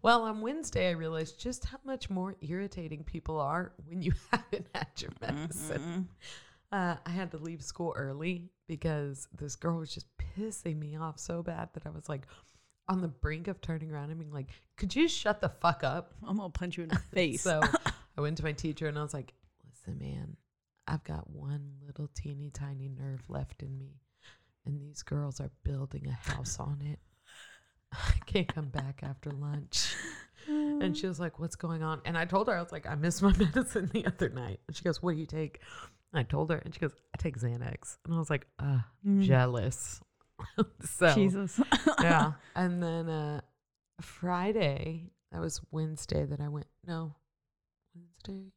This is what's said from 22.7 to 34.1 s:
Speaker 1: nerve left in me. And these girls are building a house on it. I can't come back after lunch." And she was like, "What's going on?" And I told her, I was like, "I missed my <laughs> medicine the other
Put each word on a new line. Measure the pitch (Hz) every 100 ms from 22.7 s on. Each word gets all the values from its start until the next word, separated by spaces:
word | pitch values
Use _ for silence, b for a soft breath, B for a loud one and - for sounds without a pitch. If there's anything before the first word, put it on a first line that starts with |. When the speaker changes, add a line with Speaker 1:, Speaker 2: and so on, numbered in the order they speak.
| 135 135
Speaker 1:
nerve | 131 135 135 -
left | 143 135 -
in | 139 135
me. | 135 143 _ b b b b b -
And | 143
these | 143 147
girls | - 147 147 131
are | 139 -
building | - 139 135 143 139
a | 127 -
house | 139 127 -
on | 143 143
it. | 143 147 _ _ B B B B B B _
I | - - - -
can't | 202 175
come | - 143
back | 147 135 135
after | 143 135 147
lunch." | 139 147 147 - - - B 330 320 B B B
And | 302 294 294 285 294
she | 190
was | 160
like, | 170 -
"What's | 165 -
going | 170 165
on?" | 156 156 -
And | 165
I | 175
told | 190 226
her, | 185
I |
was | 175
like, | 160 -
"I | 151
missed | 160 -
my | 196
<laughs> | 175
medicine | 190 247 - 214 180
the | 226
other | -